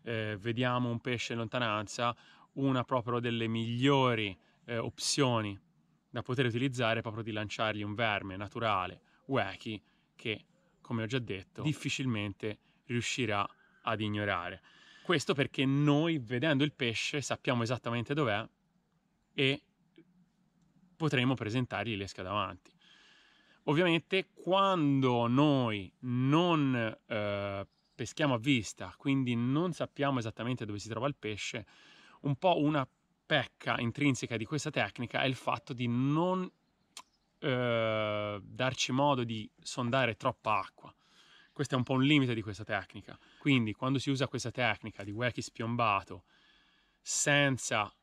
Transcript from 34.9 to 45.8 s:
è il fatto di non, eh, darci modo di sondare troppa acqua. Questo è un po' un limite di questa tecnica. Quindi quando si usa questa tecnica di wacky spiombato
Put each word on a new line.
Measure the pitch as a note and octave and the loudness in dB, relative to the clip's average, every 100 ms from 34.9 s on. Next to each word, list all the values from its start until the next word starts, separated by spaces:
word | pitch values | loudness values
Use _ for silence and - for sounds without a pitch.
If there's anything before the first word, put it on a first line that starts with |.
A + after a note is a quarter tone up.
| - A#2 - | -4 -4 0
è | C3 | 0
il | |
fatto | B2+ - B2+ - | 0 -2 -4 -6
di | B2 A#2+ | -4 0
non, | A#2+ C3+ D3+ F3+ F#3 F#3 _ _ _ _ - _ _ _ _ | 2 2 2 2 0 -4 _ _ _ _ -20 _ _ _ _
eh, | - B2 B2 A#2 A2 A2 G#2+ G#2 G#2 G#2 | -2 0 2 2 2 0 0 -2 -4 -6
darci | G#2 A2 C3 B2+ - | -10 -2 -2 0 0
modo | B2+ D3 C3 | 2 4 2
di | A#2 A2+ G#2+ _ | 0 -4 -8 _
sondare | - - A#2+ C3+ B2 G#2+ | -10 -4 0 2 2 0
troppa | C3+ - A2+ G#2 | -4 -2 0 0
acqua. | - - - _ _ _ - - - | -2 -14 -20 _ _ _ -20 -20 -18
Questo | - C#3 | -6 -2
è | C3 | -2
un | |
po' | A#2+ | 0
un | C3 | 2
limite | C#3 D3+ B2+ A#2 | 4 4 4 -2
di | |
questa | G#2+ G2+ | -6 -10
tecnica. | G#2+ G#2 - G#2 - - - - | -4 -6 -6 -16 -18 -20 -20 -4
Quindi | D3 C3+ A2 | 2 4 2
quando | G2+ C3 C3+ | -2 0 0
si | C#3+ | 0
usa | C3 C3 | 0 0
questa | A#2+ A#2+ | -2 -6
tecnica | - A#2+ G#2+ A2 - | 0 0 0 -6 -10
di | G2+ | -8
wacky | G#2 B2 A2+ | -2 -2 -2
spiombato | - - A#2 A#2+ | -10 -6 -4 0